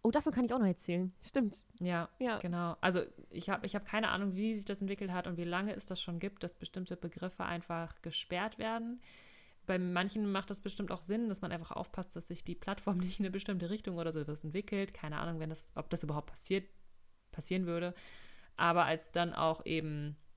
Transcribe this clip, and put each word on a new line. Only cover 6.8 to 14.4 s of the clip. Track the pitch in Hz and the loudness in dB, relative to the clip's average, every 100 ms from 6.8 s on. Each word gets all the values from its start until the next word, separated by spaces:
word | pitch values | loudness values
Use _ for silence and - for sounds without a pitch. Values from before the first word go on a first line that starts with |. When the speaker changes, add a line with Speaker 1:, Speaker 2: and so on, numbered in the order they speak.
| 185 175 | -6 -6
Speaker 2:
Begriffe | 170 - 180 - | -6 -6 -6 -4
einfach | 175 170 - 165 165 - | -4 -4 -2 -4 -4 -8
gesperrt | 170 - - 175 214 - | -6 -6 -2 -2 -2 -2
werden. | 220 226 233 247 - - - - - - - | -2 -2 -4 -8 -12 -20 -20 -20 -20 -10 0
Bei | 185 | 2
manchen | 180 175 196 214 202 | 2 2 2 2 2
macht | 190 196 | 2 0
das | 196 | -4
bestimmt | 202 - 190 | -4 -4 -4
auch | 185 | -4
Sinn, | - 214 226 | -2 0 0
dass | 185 | -2
man | - | -2
einfach | 165 165 | -4 -4
aufpasst, | - - - 180 170 | -6 -6 -6 -6 -6
dass | - | -6
sich | 175 | -6
die | - 170 | -6 -4
Plattform | - 196 - 180 | -4 -2 2 2
<laughs> | |
nicht | 180 190 | 2 2
in | 190 | 0
eine | |
bestimmte | 190 202 185 170 | 0 0 0 0
Richtung | 214 196 170 | -2 -2 0
oder | 165 | 0
sowas | 156 147 151 | 0 -2 -4